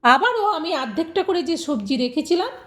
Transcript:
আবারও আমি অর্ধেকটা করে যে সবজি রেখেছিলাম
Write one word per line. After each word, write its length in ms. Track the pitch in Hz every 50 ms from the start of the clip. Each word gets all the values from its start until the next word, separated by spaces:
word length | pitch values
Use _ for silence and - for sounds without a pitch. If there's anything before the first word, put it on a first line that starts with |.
| -
আবারও 420 | 247 247 285 370 494 494 453 403 415 415 320
আমি 140 | 311 339 370
অর্ধেকটা 460 | 277 262 233 202 247 330 320 - 392 370
করে 180 | 381 370 349 311
যে 120 | 294 330 311
সবজি 380 | - - 294 226 202 196 269 247
রেখেছিলাম 540 | 254 247 247 311 285 - 349 339 427 508 - - -